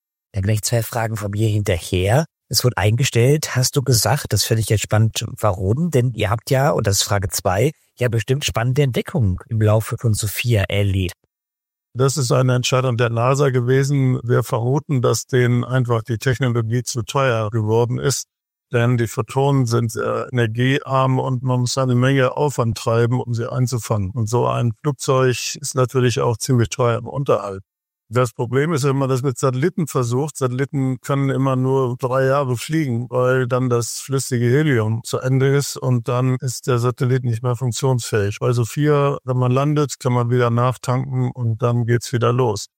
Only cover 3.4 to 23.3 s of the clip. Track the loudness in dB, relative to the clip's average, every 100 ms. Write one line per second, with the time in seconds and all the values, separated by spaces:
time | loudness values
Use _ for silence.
3.4 | 0 -2 0 0 2 2 2 0 0 -2
4.4 | 0 0 2 0 2 2 2 0 -8 -2
5.4 | -2 0 0 0 0 2 0 0 -2 -2
6.4 | 0 2 2 2 0 0 0 -2 -2 -2
7.4 | 0 2 0 -2 _ -4 -2 0 0 -2
8.4 | -2 0 0 2 0 0 -2 0 0 -2
9.4 | -4 0 4 2 0 -2 -2 -2 -2 -4
10.4 | 0 0 2 0 0 0 -2 -6 _ _
11.4 | _ _ _ _ _ -2 0 0 0 2
12.4 | 2 2 2 0 2 0 0 2 2 2
13.4 | 2 2 2 2 2 2 2 0 0 0
14.4 | 0 -2 0 -2 0 0 2 0 0 2
15.4 | 2 2 0 0 0 -2 -2 -4 -2 0
16.4 | 0 0 0 -2 -4 -6 -4 0 0 0
17.4 | -2 -2 2 2 2 0 -2 -4 -8 _
18.4 | _ _ _ 0 2 2 0 -4 -4 0
19.4 | 2 2 2 0 -2 -2 -4 -4 -2 0
20.4 | 0 0 0 0 0 0 2 2 0 -2
21.4 | -2 0 0 0 2 2 4 4 2 2
22.4 | -2 0 -2 -2 0 2 2 0 -2